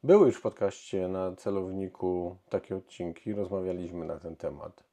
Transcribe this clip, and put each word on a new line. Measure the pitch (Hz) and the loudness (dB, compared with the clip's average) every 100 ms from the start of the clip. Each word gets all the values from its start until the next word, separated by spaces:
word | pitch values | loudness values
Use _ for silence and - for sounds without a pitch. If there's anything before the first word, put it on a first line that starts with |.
Były | 135 202 147 | 8 10 10
już | 110 | 6
w | |
podcaście | 113 - 101 - - 98 92 | -4 0 -2 -2 -6 -2 -2
na | 92 92 92 | -2 -4 -4
celowniku | - 98 95 95 95 - 92 90 87 92 _ | -4 -2 -4 -6 -6 -4 -2 -2 -4 -10 _
takie | 98 - 95 | -6 -4 -10
odcinki, | - - 87 82 107 | -10 -10 -10 -8 -8
rozmawialiśmy | 104 92 98 92 90 87 87 | -6 -4 -4 -4 -6 -8 -10
na | 80 82 | -8 -8
ten | 85 82 | -10 -10
temat | 78 71 78 - _ | -10 -10 -16 -18 _